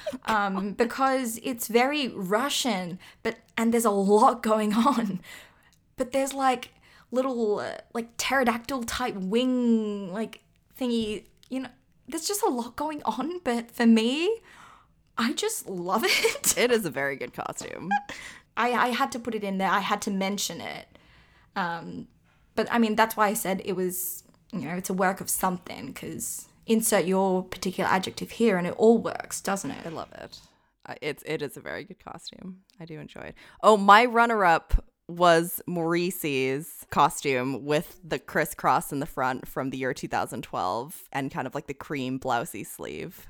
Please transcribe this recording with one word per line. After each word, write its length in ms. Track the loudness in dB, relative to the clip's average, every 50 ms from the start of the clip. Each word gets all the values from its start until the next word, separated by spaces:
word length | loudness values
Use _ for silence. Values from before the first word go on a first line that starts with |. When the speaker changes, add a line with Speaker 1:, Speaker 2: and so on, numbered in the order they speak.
| -8
Speaker 1:
<laughs> 200 | -10 -10 -6 -4
Speaker 2:
um, 460 | -2 0 0 0 0 -2 -4 -4 -4 -2
because 640 | -2 -2 -2 0 0 2 2 2 0 0 -4 -6 -6 -8
it's 260 | -8 -6 -6 -2 2
very 400 | 4 4 4 4 2 0 -2 -4
Russian, 920 | -4 -6 -2 0 0 0 0 0 -2 0 0 0 0 -2 -4 -6 -8 -12 -14 -18 -16 _ -6
but, 140 | -6 -6 -6 _ _ _
and 160 | -2 2 2 2
there's 140 | 4 4
a 40 | 4
lot 520 | 4 4 4 6 6 8 8 6 6 4 2
going 320 | 2 2 2 2 2 2
on. 460 | 4 4 4 2 2 0 -2 -4 -6 -8 -12 -18 -20 -20 -20 _ _ _ _ _ _ _ _ _
But 160 | -8 -6 -2 -2
there's, 220 | -2 -2 -2 -2
like, 360 | 0 0 0 0 0 -4 -12 _ _ _ _ -20 -20 _ _
little, 500 | -2 -2 0 0 0 0 0 0 0 0
uh, 180 | -2 -6 -8 -10 -12 _ -8
like, 200 | -8 -8 -8 -8 -6
pterodactyl 640 | -4 0 2 2 2 2 0 -2 -4 -6 -6 -6 -6
type 300 | -6 -6 -4 -4 -4 -4
wing, 1000 | -4 -4 0 0 2 2 2 2 2 4 4 4 2 2 -2 -6 -8 -8 -8 -8
like, 300 | -8 -8 -8 -10 -16 _ _ _ _ _ _ _ -6
thingy, 460 | -4 -2 -2 -2 -2 -2 -6 -8 -10 -14 _ _ _ -10
you 120 | -10 -10
know, 100 | -10 -10 -14 _ _ _ _ _ _
there's 220 | -10 -10 -6 -6 -4
just 140 | -2 0 0
a 80 | 0
lot 260 | 0 0 -4 -6 -6
going 260 | -6 -6 -6 -6 -6 -6
on, 360 | -6 -4 -4 -4 -6 -6 -6
but 300 | -4 -4 -4 -4 -4 -6
for 160 | -2 2 6
me, 540 | 6 8 6 6 2 0 0 0 0 0 -2 -6 -12 -20 -20 -20 -20 -20 -20 _ _ _ _ _ _ _
I 160 | -2 -2 -2 -2
just 340 | -2 -2 -2 -4 -4 -6 -8
love 340 | -8 -6 -2 -2 0 0 2
<laughs> 20 |
it. 500 | 2 2 2 2 0 0 0 0 0 2 2
Speaker 1:
It 120 | 4 4
is 140 | 4 2 2
a 60 | -2
very 260 | -2 -2 -2 -4 -4
good 160 | -6 -8 -10 -8
costume. 580 | -8 -8 -8 -8 -10 -10 -12 -12 -10 -6 -4 -4 -4 -4 -6 -12 -14 -14 -16 -18 -20 -20 _ _
Speaker 2:
I, 160 | -2 -2 0 2
I 160 | 2 0 0
had 220 | 0 0 -2 -2 -4
to 60 | -6
put 160 | -6 -6 -6
it 80 | -6 -4
in 120 | -4 -2 0
there. 120 | 0 2
I 100 | 2 2
had 220 | 0 0 -2 -2 -2
to 80 | -2
mention 500 | -2 -2 -2 -2 -2 -4 -4 -6 -6 -8
it. 260 | -10 -10 -10 -12 -14 -18 -20 -20 _ _ _ -20 _ _ _ _ _ _ -6
Um, 520 | -4 -4 -4 -4 -6 -10 -12 -12 -12 -14 -16 _ _ _ _ _ _ _ _ _
but, 140 | -4 -2 0
I 80 | 2 2
mean, 180 | 2 2 4
that's 200 | 2 2 2 2
why 120 | 2 2 2
I 60 | 2
said 280 | 0 -2 -2 -2 -2 -2
it 100 | -4 -2
was, 500 | -2 -2 -2 -2 -4 -6 -8 -8 -12 -14 _ _ _ _ _ -10
you 80 | -8
know, 140 | -8 -6 -6
it's 160 | -6 -4 -2
a 40 | 0
work 260 | 2 2 2 2 0
of 80 | -4 -4
something, 640 | -2 0 0 0 -2 -4 -6 -12 -14 -12 -12 -12 -12
'cause 540 | -12 -12 -12 -10 -10 -8 -10 -10 -10 -14 -16 _ _ _
insert 380 | 2 2 2 4 4 4 2 4
your 360 | 2 2 2 2 2 2 0 -2
particular 440 | -4 -8 -6 -6 -4 -4 -2 0 2
adjective 420 | 2 2 0 -2 -6 -8 -10 -8 -2
here 240 | 2 2 4 4 2
and 80 | 0
it 80 | -2 0
all 220 | 4 6 6 6 6
works, 420 | 4 -2 -6 -8 -8 -10 -10 -8
doesn't 300 | -4 -4 -4 -4 -6 -8
it? 160 | -10 -10 -10
Speaker 1:
I 40 | -10
love 180 | -10 -10 -12 -12 -14
it. 240 | -16 -16 -16 -16 -20 -20 -20 _ _ _ _ _ _ -18
Uh, 80 | -16 -14 -10
it's, 220 | -8 -8 -8 -8 -8
it 140 | -8 -6 -6 -6
is 140 | -8 -10
a 40 | -12
very 240 | -10 -10 -8 -8 -10
good 180 | -12 -16 -18 _
costume. 560 | -16 -16 -16 -16 -18 -18 -16 -16 -16 -16 -16 _ _ _ -18
I 40 | -16
do 140 | -16 -14 -14
enjoy 220 | -16 -16 -16 -14
it. 140 | -14 -14 -16 -18 -20 -20 -8 4 6
Oh, 140 | 8 8
my 280 | 10 10 10 10 10 10
runner-up 800 | 8 6 4 4 4 4 4 6 6 6 4 4 2 2 2 2 -2 _ _ _ -10
was 520 | 0 6 8 8 8 8 6 2 -4 -8 -8
Morrissey's 1200 | -6 -4 -2 0 0 2 2 0 0 -2 -4 -4 -2 0 0 0 0 -2 -2 -6 -8 -14 -18 -16 -2
costume 760 | 2 4 4 4 4 0 -2 0 0 0 0 -2 -4 -4 -2
with 340 | 0 0 0 0 -4 -10 -20 -10
the 140 | -8 -8 -8
crisscross 760 | -6 -4 -2 -2 -2 -2 -4 -2 2 2 2 2 0 -2 -6
in 80 | -6
the 60 | -6
front 400 | -6 -4 -2 -2 -2 -2 -4 -8 -8
from 220 | -6 -6 -6 -4
the 80 | -4 -4
year 160 | -4 -4 -4
two 140 | -4 -6 -6
thousand 340 | -4 -4 -4 -4 -6 -10 -10
twelve 600 | -8 -6 -4 -2 -2 -2 -4 -6 -10 -14 -16 -16 -10 -8
and 180 | -6 -6 -6
kind 160 | -6 -6 -6
of, 80 | -6 -8
like, 120 | -8 -10 -10
the 60 | -12
cream 440 | -12 -12 -10 -8 -6 -4 -4 -6 -4
blousey 480 | -2 -2 -2 -2 -2 -4 -8 -12 -12
sleeve. 600 | -12 -12 -12 -12 -10 -10 -10 -10 -12 -14 -16 -20 -20